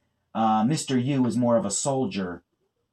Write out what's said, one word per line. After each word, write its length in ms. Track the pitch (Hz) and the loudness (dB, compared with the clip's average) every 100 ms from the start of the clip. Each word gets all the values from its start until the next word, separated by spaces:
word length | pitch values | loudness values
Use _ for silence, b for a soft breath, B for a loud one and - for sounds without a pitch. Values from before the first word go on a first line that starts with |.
| _ _ _ | _ _ _
uh, 300 | 110 110 110 | 0 2 2
Mister 340 | 113 156 - 127 | 2 0 -2 -2
Yu 260 | 127 139 120 | 0 0 0
is 100 | 110 | 2
more 200 | 120 117 | 2 2
of 80 | 98 | 0
a 60 | |
soldier 720 | - 143 135 113 95 90 87 _ _ _ _ _ | -4 -2 -2 -2 -4 -6 -8 _ _ _ _ _